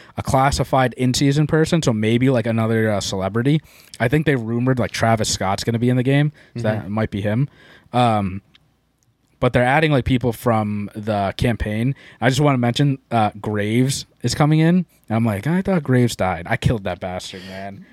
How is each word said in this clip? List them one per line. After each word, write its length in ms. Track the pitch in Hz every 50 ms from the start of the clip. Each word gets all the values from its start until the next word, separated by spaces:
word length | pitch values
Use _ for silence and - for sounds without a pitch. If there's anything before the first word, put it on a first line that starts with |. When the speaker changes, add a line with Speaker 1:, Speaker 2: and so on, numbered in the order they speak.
| - - -
Speaker 1:
a 60 | - -
classified 680 | - 139 131 135 143 - - 135 - 139 131 127 120 -
in-season 500 | - 127 127 123 - 143 139 135 151 151
person, 340 | - 165 156 160 - 180 160
so 120 | - 139 113
maybe, 360 | 107 110 110 117 117 127 135
like, 160 | 131 117 110
another, 460 | 117 113 113 113 110 113 113 110 107
uh, 80 | 104 95
celebrity. 640 | - - 101 95 92 95 104 117 120 139 156 156 - - - - - - -
I 120 | - 117 123
think 160 | 151 156 -
they 100 | 156 139
rumored, 420 | 123 110 110 117 120 123 131 131
like, 140 | 120 101 87
Travis 380 | - - 120 113 113 107 104 -
Scott's 340 | - - 98 95 101 - -
gonna 160 | 120 117 113
be 100 | 120 123
in 60 | 127
the 80 | 127 120
game, 300 | 135 139 143 147 147 - - - _ _
so 100 | 120 117
Speaker 2:
Mm-hmm. 0 | 107 110 107
Speaker 1:
that 80 | - 92
might 220 | 104 110 110 -
be 100 | 113 98
him. 260 | 101 - 110 123 143 - - - - - - - _ _ -
Um, 480 | 123 123 117 110 104 98 92 95 98 - _ _ _ _ _ _ _ _ _ _ _ _ _ _ _ _ _ _ _
but 140 | 127 123 -
they're 100 | 123 123
adding, 300 | 127 139 160 160 151 147
like, 100 | 127 -
people 300 | 123 131 120 131 120 113
from 560 | - - 120 110 110 107 104 104 104 101 101 -
the 400 | 110 104 110 104 101 98 95 -
campaign. 580 | - - 123 107 - - 104 107 110 117 139 135 - - - - _
I 80 | 110
just 140 | 131 131 147
wanna 160 | 147 147 135
mention, 400 | 123 120 120 117 - 143 143 135 - _ _
uh, 220 | 117 113 107 101 - 101
Graves 640 | - 110 104 104 101 107 113 123 131 135 - - - - _ _
is 140 | - - -
coming 240 | - 151 151 156 156
in. 260 | 160 165 180 185 170 - _ _ _
And 80 | - 110
I'm 80 | 113 117
like, 220 | 113 101 98 -
"I 140 | 147 175 185
thought 220 | 190 202 185 170 139
Graves 320 | 131 131 123 123 110 -
died. 280 | - 95 92 87 82 87 -
I 80 | 117
killed 260 | - - - 127 104 98
that 140 | 92 87 -
bastard, 440 | 101 90 90 90 - - - 92 92
man." 380 | 95 95 95 98 101 98 - - -